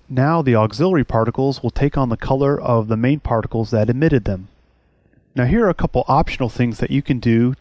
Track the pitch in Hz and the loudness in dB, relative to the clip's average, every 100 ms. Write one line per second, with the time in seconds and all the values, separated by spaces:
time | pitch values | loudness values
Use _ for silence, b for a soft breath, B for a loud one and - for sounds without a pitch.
0 | _ 127 139 165 139 113 110 107 175 180 | _ 0 2 2 2 2 2 0 0 2
1 | 120 113 113 117 135 131 117 - 139 143 | 0 0 0 0 -2 -2 -4 0 0 0
2 | 131 113 - 135 139 143 - 117 110 113 | -2 -2 -2 0 0 0 0 0 0 0
3 | 120 147 - 117 - 117 110 113 107 120 | 0 0 0 -2 -2 -4 -2 0 0 0
4 | 160 143 107 95 95 _ _ _ _ _ | 2 2 0 -6 -8 _ _ _ _ _
5 | _ _ _ - 123 202 214 165 165 - | _ _ _ -2 0 2 2 0 -2 -2
6 | - 135 165 - 123 - 123 113 127 135 | 2 2 0 -2 -4 -2 -2 -2 -2 -2
7 | - 131 117 113 123 131 | -2 -2 2 2 2 -2